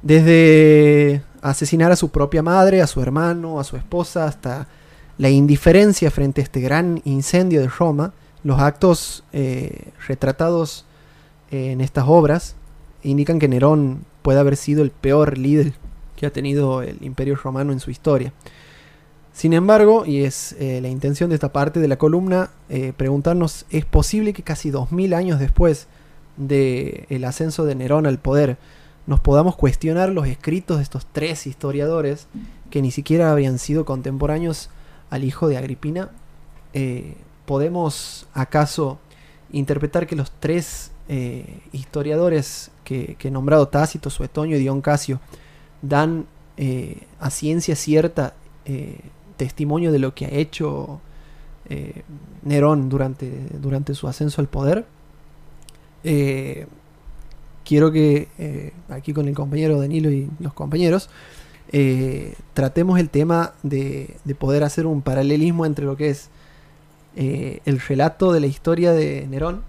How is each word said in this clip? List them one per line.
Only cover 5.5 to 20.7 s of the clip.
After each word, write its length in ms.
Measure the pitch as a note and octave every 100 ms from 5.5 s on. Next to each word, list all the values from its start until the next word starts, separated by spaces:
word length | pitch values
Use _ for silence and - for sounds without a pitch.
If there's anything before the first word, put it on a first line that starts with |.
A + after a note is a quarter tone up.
| C#3+ - F3+ G#3 G3 D#3+
frente 300 | - C#3 C3+
a 60 | C#3
este 160 | C#3
gran 400 | B2+ D3+ F3 E3
incendio 560 | C#3+ C3+ C#3 F3 F#3 D#3+
de 80 | C3
Roma, 460 | - E3+ C#3+ E3+ - - -
los 160 | D3 C3+
actos, 640 | C#3+ - F#3+ E3+ - - _
eh, 580 | - C3 B2+ B2+ - - - -
retratados, 760 | C3+ C3+ C3+ E3 E3+ D#3 - - _ - - _ _ _
eh, 200 | C3+ C3
en 100 | C3
estas 240 | C3 - C3+
obras 480 | E3+ D3+ E3 - - - - - -
indican 340 | C#3 C#3 C#3+ E3
que 100 | D3
Nerón 580 | B2+ C#3+ D#3 C#3 C3+ - _
puede 180 | C#3+ C3+
haber 160 | C#3+ C#3
sido 280 | - D3
el 80 | C#3+
peor 460 | - C3+ D3 D3 C3+
líder 360 | C3 D3+ C#3+ - - - - -
que 120 | D3
ha 40 |
tenido 520 | C3+ C#3 C#3+ C#3 C3
el 200 | B2 -
Imperio 320 | - C3 C3+ C#3
Romano 360 | C3+ C3 C#3+
en 80 | C3+
su 100 | -
historia. 440 | B2+ D#3+ C#3 B2+ - - - - - - _ _ _ -
Sin 200 | - D#3+
embargo, 520 | E3 F#3+ G#3+ G#3 A3+ F3
y 180 | C#3
es, 320 | C#3 - - -
eh, 200 | C3+